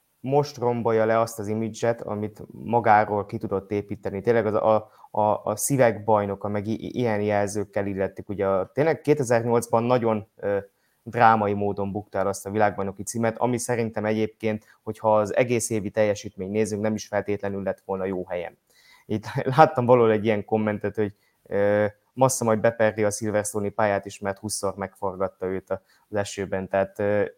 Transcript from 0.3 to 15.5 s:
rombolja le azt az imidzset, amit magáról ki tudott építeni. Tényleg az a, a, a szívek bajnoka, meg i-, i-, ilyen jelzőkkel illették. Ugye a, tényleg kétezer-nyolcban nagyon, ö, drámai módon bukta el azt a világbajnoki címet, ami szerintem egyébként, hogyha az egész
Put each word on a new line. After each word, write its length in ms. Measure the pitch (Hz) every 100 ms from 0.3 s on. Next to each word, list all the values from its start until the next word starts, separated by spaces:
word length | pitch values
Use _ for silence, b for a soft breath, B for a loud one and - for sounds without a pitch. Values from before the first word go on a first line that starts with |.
| 143 143 -
rombolja 480 | 120 120 113 113
le 160 | 110 113
azt 180 | 113 -
az 100 | 101
imidzset, 540 | 107 113 110 117 117
amit 400 | - 104 107 - -
magáról 720 | - 64 117 113 107 107 104 98
ki 120 | 113
tudott 320 | 107 98 95
építeni. 500 | 104 101 101 98 98
Tényleg 260 | 98 117 107
az 80 |
a, 360 | 101 - 110 b b b
a, 300 | - 107 104
a 120 | - 107
szívek 480 | - 139 123 104
bajnoka, 440 | 107 107 101 98 104
meg 180 | 104 104
i-, 180 | 110
i-, 140 | - -
ilyen 220 | 120 104
jelzőkkel 680 | 104 104 101 104 98 - 101
illették. 420 | 95 95 - -
Ugye 180 | 95 98
a, 240 | 98 95
tényleg 260 | - 156 156
kétezer-nyolcban 800 | - 147 120 117 117 117 113 117
nagyon, 440 | 117 127 113 110 104 -
ö, 220 | 101 101 98 _ _ _
drámai 500 | - 117 113 113 104
módon 400 | 101 101 98 101
bukta 260 | 98 101 101
el 80 | 95
azt 200 | 95 98
a 40 |
világbajnoki 520 | 104 104 101 98 95
címet, 360 | 101 117 113 110
ami 200 | 120 120
szerintem 460 | - 120 113 110
egyébként, 600 | 104 110 107 - 110 107 b b
hogyha 360 | - 110 110 107
az 180 | 104 -
egész 340 | 120